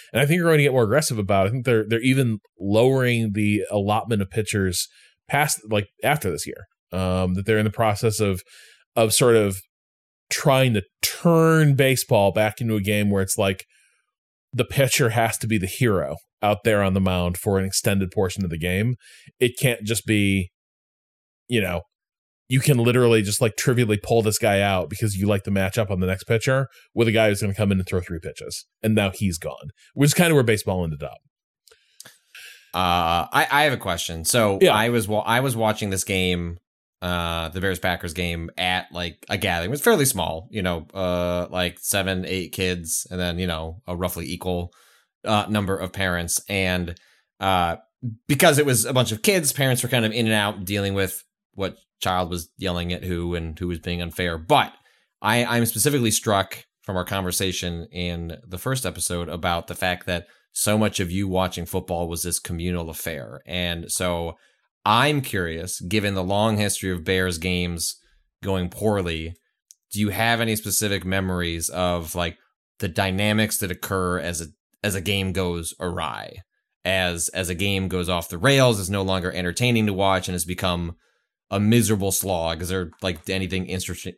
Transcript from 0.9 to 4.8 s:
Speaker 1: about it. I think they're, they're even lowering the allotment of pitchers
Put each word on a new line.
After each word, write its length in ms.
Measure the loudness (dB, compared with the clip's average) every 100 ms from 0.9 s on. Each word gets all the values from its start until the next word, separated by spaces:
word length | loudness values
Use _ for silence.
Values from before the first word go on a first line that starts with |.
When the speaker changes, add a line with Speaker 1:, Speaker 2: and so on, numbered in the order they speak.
| 4 2 -2
Speaker 1:
about 280 | 2 4 4
it. 40 |
I 20 |
think 140 | 2 2
they're, 200 | 2 2
they're 120 | 2
even 380 | 2 2 2 -2 -8 _
lowering 720 | 0 4 6 4 2 2 0
the 300 | 0 2 2 0
allotment 520 | -2 0 0 0 -2
of 80 | 0
pitchers 580 | -2 -2 0 0 -2